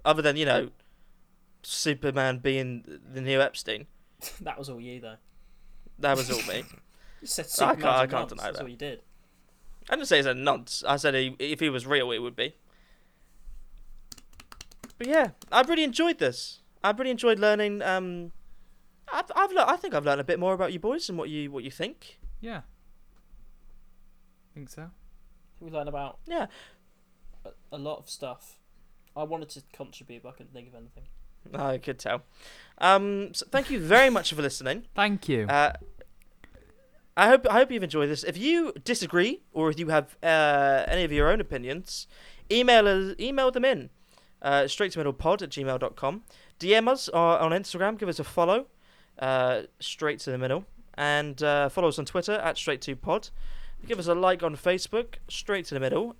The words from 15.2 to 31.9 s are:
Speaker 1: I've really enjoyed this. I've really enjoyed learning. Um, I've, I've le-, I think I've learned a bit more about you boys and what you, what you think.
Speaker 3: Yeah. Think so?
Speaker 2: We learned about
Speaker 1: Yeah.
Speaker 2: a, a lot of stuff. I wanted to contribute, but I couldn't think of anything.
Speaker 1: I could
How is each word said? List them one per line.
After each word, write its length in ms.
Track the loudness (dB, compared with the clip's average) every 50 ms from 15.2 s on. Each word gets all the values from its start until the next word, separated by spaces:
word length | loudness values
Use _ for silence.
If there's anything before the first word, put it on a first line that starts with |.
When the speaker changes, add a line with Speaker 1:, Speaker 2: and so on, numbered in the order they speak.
| 2 2 -2 -10 -12 2
Speaker 1:
I've 180 | 4 4 4 4
really 160 | 2 0 0
enjoyed 340 | 0 0 2 2 2 2 2
this. 420 | 0 0 0 -2 -12 -14 -16 -20 _ _ _ _ -2
I've 160 | -2 0 0
really 120 | -2 -4
enjoyed 280 | -2 0 2 2 2 4
learning. 440 | 4 4 4 4 0 -2 -2 -2 -2
Um, 500 | -2 -2 -2 -2 -4 -8 -8 -10 -10 -12 -14 -14 -16 -20 -20 -20 -20 -20 _ _ -20 _ _ _ -6 -6
I've, 180 | -6 -6 -2 0
I've 180 | 0 0 2 4
le-, 120 | 4 4
I 100 | 4 2
think 180 | 0 -2 -4 -4
I've 100 | -2 2
learned 160 | 2 0 0
a 40 | 2
bit 140 | -2 -2 0
more 140 | 2 0 0
about 200 | 0 0 -2 -2
you 60 | -4
boys 300 | -4 -4 -4 -4 -4 -6
and 100 | -6 -6
what 100 | -6 -6
you, 220 | -6 -8 -8 -8
what 140 | -8 -10 -10
you 60 | -10
think. 480 | -8 -8 -8 -8 -8 _ -20 -20 -20 _ -16 -14 -12 -12
Speaker 3:
Yeah. 220 | -12 -12 -12 -12 -14 -16 -20 _ _ -20 -20 -20 -20 -20 _ -20 _ _ -20 -20 -20 -20 -20 -20 -20 -20 -20 -20 -20 -20 -20 -20 -20 -20 -20 _ _ _ _ _ _ _ _
Think 140 | -20 -20 -18
so? 200 | -18 -18 -18 -18 -20 -20 -20 -20 -20 -20 -20 -20 -20 -20 _ -20 _ -20
Speaker 2:
We 100 | -18 -8
learned 180 | -8 -6 -6 -6
about 300 | -6 -8 -8 -8 -12 -14 -12
Speaker 1:
Yeah. 200 | -8 -6 -6 -6 -6 -10 -20 -20 -20 -20 _ _ _ _ _ _ _ _ _ _ -20 -18 -18 -18
Speaker 2:
a, 60 | -18 -20 -20 -20 -18 -14
a 60 | -10
lot 200 | -8 -8 -10 -10
of 100 | -12 -16
stuff. 500 | -14 -12 -10 -12 -12 -14 -18 -20 -20 _ _ _ -20 -20 -20 _ -20 _ _ _ _
I 60 | -8 -6
wanted 240 | -6 -6 -8 -8 -12
to 120 | -16 -20 -20 _ -18
contribute, 500 | -18 -18 -16 -16 -20 -20 -18 -20 -18 -18
but 80 | -20
I 20 | -20
couldn't 200 | -20 -20 -20 -20
think 160 | -20 -20 -20
of 60 | -20
anything. 300 | -20 -20 -20 -20 -20 -18 -16 -16 -16 -18 -18 -20 -20 -20 -12 -8
Speaker 1:
I 240 | -4 -2 -2 -2 -2
could 200 | -4 -8